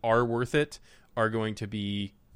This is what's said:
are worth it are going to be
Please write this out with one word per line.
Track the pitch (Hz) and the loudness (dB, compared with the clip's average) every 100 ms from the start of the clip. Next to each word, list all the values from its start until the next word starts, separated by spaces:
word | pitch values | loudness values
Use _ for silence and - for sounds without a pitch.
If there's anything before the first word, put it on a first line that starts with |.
are | 117 117 120 | 2 2 2
worth | 117 123 151 | 0 0 0
it | 147 - - - _ - | 0 -6 -20 -20 _ -2
are | 110 | 0
going | 113 110 104 | 0 -2 -4
to | 104 | -6
be | 107 101 101 98 - _ | -4 -4 -2 -4 -8 _